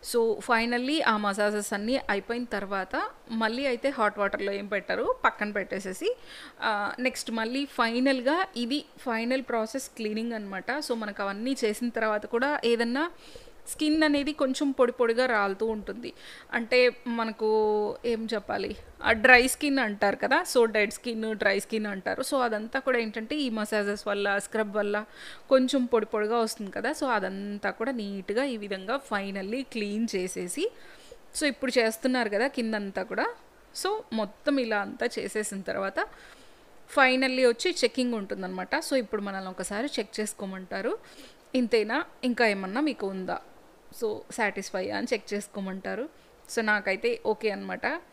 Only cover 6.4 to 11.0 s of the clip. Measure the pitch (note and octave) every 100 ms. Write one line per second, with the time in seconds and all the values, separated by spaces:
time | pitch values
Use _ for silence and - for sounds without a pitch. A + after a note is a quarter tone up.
6.4 | - - A3 G#3 G3+ - B3+ - - A3+
7.4 | A3 C4 C#4+ - A#3 A#3 C4 C4 B3 D#4+
8.4 | F#4+ A3+ A#3+ C#4+ - - - A3+ A#3+ C4
9.4 | B3+ A#3+ A3 C4+ - - G#3+ G#3+ A#3 A3+
10.4 | G3+ F#3+ F3+ C4+ D4 A#3